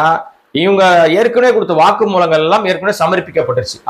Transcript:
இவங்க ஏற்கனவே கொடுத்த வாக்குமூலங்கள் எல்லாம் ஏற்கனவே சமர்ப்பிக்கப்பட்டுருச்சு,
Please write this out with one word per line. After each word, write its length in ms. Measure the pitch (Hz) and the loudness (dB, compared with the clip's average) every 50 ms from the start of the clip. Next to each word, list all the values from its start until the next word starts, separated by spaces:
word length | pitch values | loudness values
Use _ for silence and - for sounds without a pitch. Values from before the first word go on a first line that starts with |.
| 151 160 165 160 - - - _ _ _ - 143 | 2 0 0 -2 -4 -10 -18 _ _ _ -6 -2
இவங்க 240 | 170 196 196 190 190 185 180 170 165 160 170 | 0 0 2 2 4 4 4 4 4 4 2
ஏற்கனவே 340 | 196 233 240 233 240 247 254 233 | 2 0 0 0 2 2 2 2
கொடுத்த 200 | 220 185 160 170 156 | 0 -2 0 0 2
வாக்குமூலங்கள் 640 | 160 190 214 - 220 202 190 185 175 165 160 156 156 | 2 2 2 0 -2 -2 0 0 0 0 0 0 0
எல்லாம் 200 | 165 190 220 208 185 | 0 0 0 0 -2
ஏற்கனவே 260 | 180 156 180 202 202 - | -4 -4 -4 -6 -4 -2
சமர்ப்பிக்கப்பட்டுருச்சு, 760 | 175 170 185 180 170 - - - - - 123 127 104 - - - - | -2 -2 -2 -4 -4 -4 -4 -4 -4 -2 -4 -4 -6 -6 -10 -10 -6